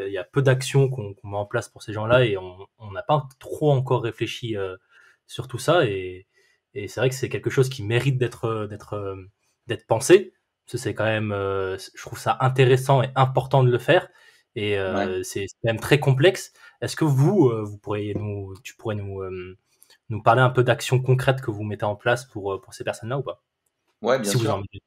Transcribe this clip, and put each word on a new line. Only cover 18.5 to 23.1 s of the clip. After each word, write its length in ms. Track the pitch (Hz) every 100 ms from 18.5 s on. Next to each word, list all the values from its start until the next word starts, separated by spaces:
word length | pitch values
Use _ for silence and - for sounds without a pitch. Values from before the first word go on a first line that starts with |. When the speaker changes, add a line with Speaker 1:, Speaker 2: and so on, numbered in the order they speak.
| 95
Speaker 1:
tu 140 | - -
pourrais 180 | 113
nous, 260 | 104 98 95
euh, 360 | 95 92 90 92 _ _ _ _ -
nous 140 | 104
parler 180 | 117 117
un 100 | 127
peu 140 | 127
d'actions 360 | 123 117 - 127
concrètes 400 | 127 131 - 131
que 100 | -
vous 120 | 104
mettez 200 | 107 101
en 120 | 104 104
place 280 | 117 123
pour, 280 | - 104 98
euh, 80 | 95
pour 140 | -
ces 80 | -
personnes-là 360 | 92 - 110